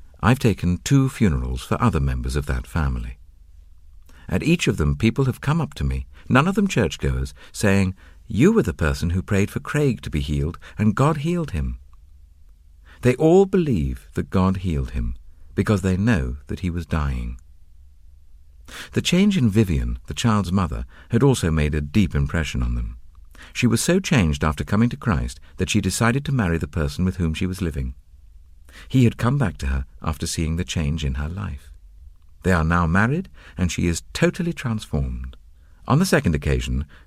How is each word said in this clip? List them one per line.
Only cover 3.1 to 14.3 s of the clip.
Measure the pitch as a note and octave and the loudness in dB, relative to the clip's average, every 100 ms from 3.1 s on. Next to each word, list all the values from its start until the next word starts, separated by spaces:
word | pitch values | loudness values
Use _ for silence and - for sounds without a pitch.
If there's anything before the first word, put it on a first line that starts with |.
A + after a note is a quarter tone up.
| - - - - - - - - - - - - | -12 -18 -20 -20 -20 -20 -20 -20 -20 -20 -18 -4
At | E2+ | -2
each | C3 F3 - | 2 2 2
of | F#2 | 0
them, | D2 C#2+ | 0 2
people | A2 A#2+ C3 | 2 2 0
have | - | -2
come | - E3 | -2 -2
up | D3 - | -2 -4
to | |
me, | C2+ C2 - - - | -4 -4 -8 -12 0
none | B2 E3+ | 2 2
of | G3 | 2
them | G3 | 0
churchgoers, | - E2+ - C#2+ C2 C2+ - - | 2 0 0 -2 -2 -4 -10 -18
saying, | - G#2 G2 F#2 - - - - | -2 2 4 2 -2 -12 -20 -6
"You | F#2+ E3 | 4 4
were | A3+ | 4
the | C#3+ | 2
person | D2+ D#2 C#2+ F2 | 0 0 0 -2
who | F2+ | -2
prayed | - G2 G2+ | 0 0 0
for | - | -2
Craig | - D3 C#3+ G#2+ | -4 0 0 0
to | - | -4
be | D2 | -4
healed, | C#2 D2 C#2+ - - - | -2 -2 -2 -6 -10 0
and | G#2+ - | 0 2
God | C#3+ D#3 | 2 0
healed | D#3 F3 D3+ | -2 -4 -4
him." | D#2 B1+ A#1 - - - - - - - - - - - - | -4 -4 -8 -14 -20 -20 -20 -20 -20 -20 -20 -20 -20 -20 -2
They | B2 B2 | 0 4
all | D#3+ F#3 G3 | 6 6 6
believe | F#3+ D3+ G2 C2+ B1 - | 4 2 0 0 -4 -8
that | - | -8
God | - | -2